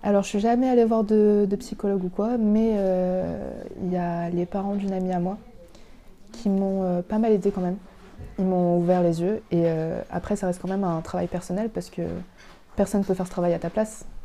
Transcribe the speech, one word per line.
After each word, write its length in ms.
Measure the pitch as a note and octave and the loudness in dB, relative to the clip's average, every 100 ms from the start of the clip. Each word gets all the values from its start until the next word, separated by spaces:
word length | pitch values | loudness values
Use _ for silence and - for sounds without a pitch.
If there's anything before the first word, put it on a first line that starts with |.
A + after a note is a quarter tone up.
Alors, 220 | G3+ G3+ | 4 2
je 40 | G3 | 2
suis 120 | G#3 | 0
jamais 280 | A3+ A#3+ C4 | 2 2 4
allée 160 | B3 | 4
voir 200 | A3+ A3+ | 4 4
de, 420 | G#3+ A3 G#3 G#3 G3+ | 4 6 6 6 2
de 80 | G3+ | 0
psychologue 480 | - G3+ G3+ G3 | -6 -6 -2 0
ou 40 | F3+ | -2
quoi, 260 | F3+ G#3+ B3 | -2 -2 2
mais, 380 | G#3+ G#3+ A3+ | 2 4 4
euh, 760 | G#3+ F#3+ F#3 F3+ F#3 E3+ E3 - - - - | 2 2 2 0 0 -2 -6 -8 -10 -12 -8
il 80 | F3+ | -4
y 60 | F3+ | -2
a 320 | F3 E3+ E3+ | -2 -2 -2
les 160 | F3 | -2
parents 300 | F3 G3+ G3 | -2 -4 -4
d'une 180 | G3+ G3 | -2 -2
amie 200 | F#3+ F#3 | -2 -2
à 80 | F3+ | 0
moi 180 | F3+ G#3+ - - - - - - - - - | -2 -4 -12 -20 -20 -20 -20 -20 -20 -20 -20
qui 180 | A#3 G3+ | -4 0
m'ont, 320 | G3 G3 F#3+ | 0 0 0
euh, 200 | F#3 F3+ | 0 -2
pas 160 | F3 G#3+ | -2 0
mal 140 | A3+ | 4
aidée 180 | G#3 G3 | 4 2
quand 120 | G3+ | 0
même. 160 | F3+ G3 - - - - - - | -2 -4 -10 -20 -20 -16 -14 -2
Ils 60 | |
m'ont 340 | F#3 F3+ F3 F3 | 0 2 4 4
ouvert 240 | F3 F3+ | 4 4
les 200 | F3 E3 | 4 2
yeux 200 | F3 A3 - | 0 -2 -2
et, 120 | E3+ | 2
euh, 380 | E3+ D#3+ D#3+ - - | 2 0 -2 -6 -6
après, 260 | - - G#3 | -8 -4 -2
ça 100 | F#3 | -2
reste 120 | F3+ | -4
quand 80 | F3+ | -4
même 160 | F#3+ | -2
un 160 | F#3 E3 | 0 -2
travail 280 | - F3+ F3 | -4 -4 -4
personnel 420 | F3 - F#3 A3 | -6 -6 -4 -4
parce 180 | G3 F3 | -6 -8
que 140 | - E3+ F3 F3+ - - - - - | -8 -6 -6 -12 -18 -20 -20 -14 -2
personne 260 | G3 G#3 | 0 2
peut 120 | G3 | 0
faire 120 | F#3 F3+ | -2 -2
ce 60 | |
travail 220 | - F3 | -2 0
à 40 | E3+ | 0
ta 120 | E3+ | -2
place. 340 | G#3+ A3 - - - | -2 -2 -4 -14 -14